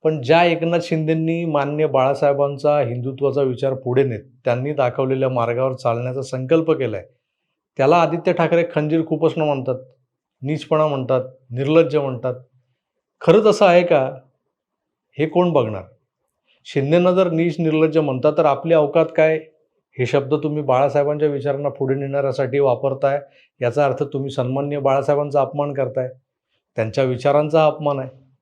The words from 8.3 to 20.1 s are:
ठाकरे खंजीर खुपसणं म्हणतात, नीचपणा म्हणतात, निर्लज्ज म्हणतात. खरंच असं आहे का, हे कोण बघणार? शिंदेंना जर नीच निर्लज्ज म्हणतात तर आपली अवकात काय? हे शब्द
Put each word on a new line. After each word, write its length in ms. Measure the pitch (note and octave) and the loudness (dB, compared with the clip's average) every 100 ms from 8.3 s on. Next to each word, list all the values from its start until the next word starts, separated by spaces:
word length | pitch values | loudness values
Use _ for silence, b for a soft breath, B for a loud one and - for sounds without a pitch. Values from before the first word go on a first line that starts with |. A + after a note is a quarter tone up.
ठाकरे 320 | E3+ E3 E3+ E3 - | 0 2 2 0 -2
खंजीर 260 | D3+ E3 D#3+ | -2 -2 -2
खुपसणं 380 | D#3 D#3+ D#3+ D3+ | 0 -2 0 -2
म्हणतात, 300 | C#3 C3 A#2 - _ _ _ _ _ | -2 -4 -6 -8 _ _ _ _ _
नीचपणा 460 | C3 D3+ - D#3 D#3 | -6 -6 -2 0 2
म्हणतात, 360 | C#3 B2 C3+ C3 - _ | 0 -2 -2 -2 -14 _
निर्लज्ज 440 | A#2+ C#3 D#3 D#3+ D3 | -6 2 4 4 0
म्हणतात. 400 | C#3 B2+ C3 B2 - _ _ _ _ _ _ _ | -2 -4 -6 -8 -14 _ _ _ _ _ _ _
खरंच 240 | - F3+ G#3+ | 4 6 6
असं 200 | G#3 G3+ | 4 6
आहे 180 | F3 | 6
का, 320 | F3 D#3 C3 C3 _ _ _ _ _ _ _ _ _ - | 4 2 0 -6 _ _ _ _ _ _ _ _ _ -4
हे 60 | D#3+ | -2
कोण 260 | E3 F3+ | 2 2
बघणार? 320 | D3+ A2+ G#2 F#2 _ _ _ _ _ _ _ - | 2 0 -4 -12 _ _ _ _ _ _ _ -6
शिंदेंना 460 | - C3+ E3+ F3+ | -4 2 2 4
जर 180 | F3+ F#3 | 2 2
नीच 260 | D#3+ E3+ D#3 | 0 -2 0
निर्लज्ज 380 | D#3+ D#3 D#3+ D#3 | 0 2 2 2
म्हणतात 360 | D3+ C3 D3+ D3+ | 0 0 0 2
तर 80 | D#3 | 2
आपली 280 | C#3 E3 | 0 2
अवकात 320 | E3 D3 E3 D#3+ - | 2 4 2 0 2
काय? 220 | D#3 D#3+ - _ _ _ _ - | 2 2 -6 _ _ _ _ -6
हे 60 | |
शब्द 280 | B2 | 0